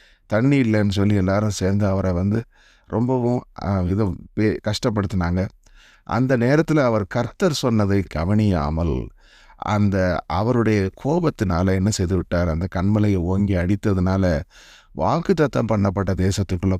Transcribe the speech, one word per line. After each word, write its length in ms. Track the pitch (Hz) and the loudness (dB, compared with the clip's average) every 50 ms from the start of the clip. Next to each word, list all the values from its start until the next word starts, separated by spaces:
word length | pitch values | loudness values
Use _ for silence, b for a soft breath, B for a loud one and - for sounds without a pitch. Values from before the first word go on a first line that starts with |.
| b b b b b | b b b b b
தண்ணி 340 | - 107 107 123 139 143 139 | -2 0 2 2 4 4 4
இல்லைன்னு 300 | 123 110 107 107 104 104 | 2 2 2 2 2 2
சொல்லி 240 | 95 101 98 104 104 | 2 2 2 2 2
எல்லாரும் 360 | 101 92 95 95 104 107 107 | 2 2 2 2 0 0 -2
சேர்ந்து 360 | 95 - 95 95 98 101 104 | -2 -2 0 0 0 2 0
அவரை 260 | 95 95 98 95 92 | 0 0 0 0 0
வந்து 300 | 87 87 95 101 107 113 - b b b b b b b b | 0 0 0 0 -2 -2 -4 b b b b b b b b
ரொம்பவும், 560 | b - 110 123 127 131 127 120 123 123 123 - - - - - | b -4 -2 0 0 0 0 0 0 -2 -2 -4 -8 -14 -8 -4
ஆ, 160 | 95 101 95 | -2 -2 0
இதை 340 | 90 87 95 104 110 92 - - - - - | 0 0 0 0 -2 -2 -4 -6 -10 -10 -4
பே-, 200 | 104 110 107 - - - | 0 0 0 0 -2 -4
கஷ்டப்படுத்தினாங்க. 840 | 107 104 - - 123 104 107 95 87 101 92 90 87 87 92 95 104 - _ _ b b b b b b b b | -6 -4 -2 -2 -2 -2 -2 -2 -2 -2 -2 -2 0 0 -2 -4 -4 -8 _ _ b b b b b b b b
அந்த 320 | - 92 117 131 131 135 | -4 -2 -2 0 0 0
நேரத்துல 460 | 117 117 127 147 156 160 - 156 156 | 0 2 2 2 2 2 2 2 2
அவர் 240 | 131 120 113 107 98 | 2 2 2 0 -2
கர்த்தர் 460 | - - 120 117 107 - - 208 175 | -2 -4 -4 -4 -4 -4 -2 -2 -2
சொன்னதை 500 | 139 - - 123 113 107 104 98 98 98 90 - - | 0 0 -2 0 2 2 2 2 2 0 0 -2 -4
கவனியாமல், 920 | 76 85 92 107 107 107 104 92 80 71 73 80 80 85 78 65 62 53 - - b b b b b b b b | -4 -2 0 0 2 2 2 2 0 0 -2 -2 -2 -2 -2 -2 -4 -6 -8 -14 b b b b b b b b
அந்த 640 | b - - 107 104 104 98 98 95 92 90 82 - - | b -6 -2 0 0 2 2 2 2 0 0 0 -2 -4
அவருடைய 640 | - 78 92 107 120 123 120 110 110 107 101 95 95 - - - | -4 -2 -2 0 0 2 2 2 2 2 2 0 -2 -4 -6 -4
கோபத்தினால 640 | 135 160 180 170 147 - - 110 90 85 85 92 | -2 -2 0 0 -2 -2 -2 -2 0 0 0 2
என்ன 240 | 95 95 95 104 110 | 2 2 2 0 0
செய்து 260 | - - 92 85 95 | 0 0 -2 0 0
விட்டார்? 320 | 90 85 - 90 87 87 85 | -2 -2 -2 -2 -2 0 0
அந்த 180 | 78 82 95 90 - | -2 -2 -4 -4 -4
கன்மலையை 420 | 92 90 101 107 104 104 104 98 | -2 0 0 2 2 2 2 2
ஓங்கி 380 | 90 82 90 95 98 101 98 98 | 0 0 0 0 0 0 0 0
அடித்ததுனால 880 | 87 87 90 104 98 - 107 95 92 90 92 95 95 95 90 80 73 - B B B B B B B B B B | 0 0 0 -2 0 0 0 0 2 2 0 2 2 2 2 0 -2 -4 B B B B B B B B B B
வாக்குத்தத்தம் 760 | - 78 101 139 170 170 - 185 156 151 131 - 123 117 104 | -4 -2 -2 -2 -2 0 0 0 0 0 0 0 -2 -2 0
பண்ணப்பட்ட 380 | 110 101 98 101 87 101 95 95 | 0 0 0 0 0 -2 -2 -2
தேசத்துக்குள்ள 640 | 95 87 92 98 98 104 98 - 95 87 - 95 95 | -2 0 0 0 0 -2 -2 -4 -4 -2 0 -2 -2